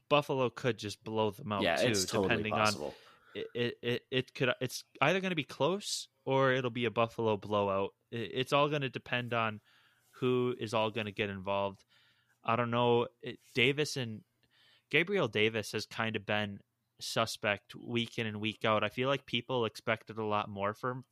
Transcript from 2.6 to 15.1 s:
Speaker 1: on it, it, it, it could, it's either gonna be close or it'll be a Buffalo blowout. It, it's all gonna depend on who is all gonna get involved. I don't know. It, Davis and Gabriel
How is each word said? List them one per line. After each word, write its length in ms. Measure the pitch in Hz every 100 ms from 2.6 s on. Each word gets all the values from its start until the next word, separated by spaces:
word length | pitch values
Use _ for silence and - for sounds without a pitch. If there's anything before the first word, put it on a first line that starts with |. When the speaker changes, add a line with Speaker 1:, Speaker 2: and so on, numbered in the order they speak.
| 107 101 71 - - - -
Speaker 1:
on 80 | -
it, 40 | -
it, 240 | 120 120 -
it, 200 | 120 123 -
it 240 | 131 127
could, 160 | - 127 -
it's 240 | 127 - - -
either 200 | 139 190
gonna 140 | 190
be 100 | 170
close 640 | 135 - 139 196 - - - _ -
or 260 | 135 135
it'll 180 | 127 123
be 140 | 120
a 60 | 120
Buffalo 480 | 110 113 - 113 104
blowout. 560 | 101 104 101 98 98 - _
It, 180 | 117 104
it's 180 | 120 131
all 160 | 143 147
gonna 220 | 147 135
depend 420 | 123 - 123 120
on 260 | 120 113 104 - _ _ _ _
who 440 | - 127 123 123 120
is 140 | 113
all 160 | 113 110
gonna 200 | 110 104
get 200 | 98 104
involved. 540 | 98 92 98 101 98 _ _ _ _ _ _
I 100 | -
don't 160 | 113 120
know. 380 | 120 120 120 120 -
It, 180 | 127 - -
Davis 420 | - 120 143 151 139
and 240 | 117 110 - _ _ _ _ _ _
Gabriel 380 | 147 175